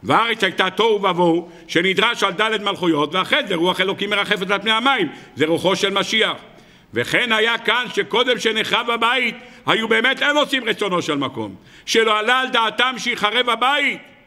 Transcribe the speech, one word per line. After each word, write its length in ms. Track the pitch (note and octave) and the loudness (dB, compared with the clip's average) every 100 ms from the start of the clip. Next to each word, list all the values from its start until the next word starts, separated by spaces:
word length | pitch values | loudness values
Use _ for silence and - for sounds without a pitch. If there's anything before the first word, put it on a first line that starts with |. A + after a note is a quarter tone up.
"והארץ 400 | F#2 D#3+ A3+ A3+ | 2 2 2 0
הייתה 260 | F#3+ F3 F#3+ | -2 0 -2
תוהו 340 | F3+ A3+ G#3 | 2 2 2
ובוהו, 460 | G3 F3 F3 E3 E3+ - - | 0 2 2 2 -2 -18 -2
שנדרש 560 | D#3+ F#3 F#3 A3 A#3 | 0 0 2 0 0
על 80 | G3 | -2
דלת 280 | F#3 A3 A3 | 0 0 0
מלכויות, 540 | G3+ F#3 F3+ D3+ D3 F3+ | -4 -2 0 2 0 -2
ואחרי 320 | F#3 C#4+ C4 | 0 0 0
זה 80 | F3+ | -2
רוח 260 | F3 F3 | 0 0
אלוקים 280 | F#3+ E3 G3+ | -2 -2 -2
מרחפת 420 | G3+ F3+ G3+ F#3 | -2 0 -2 0
על 100 | G3+ | -2
פני 100 | G#3 | 0
המים", 380 | A3 B3 C4 D#3 - - - | 0 2 0 -2 -6 -18 -2
זה 100 | D#3 | 0
רוחו 300 | E3 F3 F#3 | 2 2 2
של 140 | G3 | 0
משיח. 460 | G3 F#3 A3+ G3 D3 - - - - _ | 0 0 0 0 -2 -12 -20 -20 -20 _
וכן 380 | G#2+ A#2+ E3 A#3+ | -6 0 0 0
היה 260 | A3 A3 A3+ | 0 2 0
כאן 280 | A3 A#3 A#3 | 0 -2 -2
שקודם 460 | G3+ G3 G#3 B3 A3+ | -4 -2 0 0 0
שנחרב 500 | A3 A3 - G#3 A#3+ | 0 -2 0 0 0
הבית, 460 | A#3 A#3 C4 A#3+ A3+ - - - | 0 2 2 -2 -4 -16 -10 -2
היו 220 | F#3+ A3 | 0 2
באמת 360 | A3+ B3 C4 | 2 2 0
אין 140 | C4+ D4 | 0 2
עושים 320 | C#4+ C4+ A3 | 2 0 -2
רצונו 320 | G#3+ G#3 F3+ | -2 -2 -2
של 140 | D3+ D3 | -2 -2
מקום, 400 | C3+ B2+ G#2+ F#2+ - - - | -2 -6 -10 -12 -20 -20 -2
שלא 340 | A3 A3 G#3+ | 2 2 2
עלה 200 | G#3+ B3+ | 2 0
על 80 | B3+ | 2
דעתם 480 | A#3+ A3+ G#3+ B3 B3 | 0 0 0 -2 0
שיחרב 520 | A#3+ A3+ G#3 A3+ B3 | -6 0 0 2 0
הבית. 500 | A3+ B3 C#4+ C#4 F#3 - - | 0 2 2 0 -4 -12 -20